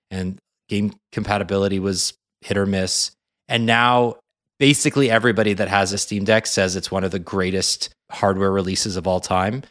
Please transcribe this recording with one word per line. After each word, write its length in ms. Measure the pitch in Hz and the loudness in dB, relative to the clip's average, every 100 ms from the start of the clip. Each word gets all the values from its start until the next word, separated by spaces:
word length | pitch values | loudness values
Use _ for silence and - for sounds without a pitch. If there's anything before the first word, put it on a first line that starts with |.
| - | -12
and 280 | 95 92 95 _ _ - | -8 -6 -8 _ _ -6
game 260 | 104 104 - _ | -2 -2 -6 _
compatibility 640 | - 101 104 87 98 98 98 | -8 -2 -2 0 0 0 0
was 360 | 98 90 - - _ _ | -2 -2 -4 -8 _ _
hit 140 | - 101 | -4 0
or 100 | 98 | 0
miss. 440 | 95 92 - - _ _ _ - | 0 -2 -2 -4 _ _ _ -4
And 180 | 117 113 | -2 2
now 500 | 117 120 123 120 - _ _ _ - | 4 4 4 2 -2 _ _ _ 2
basically 520 | 139 143 151 139 131 | 4 4 2 2 2
everybody 420 | 113 120 110 107 | 2 2 2 0
that 160 | 98 92 | 0 0
has 240 | 101 92 | 0 0
a 60 | 98 | -2
Steam 260 | - 104 | -4 -4
Deck 220 | 98 110 - | 2 2 2
says 300 | - 95 92 | -2 0 -2
it's 140 | - | -4
one 140 | 95 | -4
of 60 | 92 | -2
the 80 | 92 | -4
greatest 720 | 85 98 92 95 - - - _ - | -6 -2 -2 0 -2 -4 -8 _ -14
hardware 420 | - 101 95 98 | 0 0 2 2
releases 440 | 98 95 95 110 92 | 0 0 -2 -4 -4
of 100 | 90 | -2
all 140 | 92 | -2
time, 420 | - 92 98 110 - | 0 0 0 -4 -10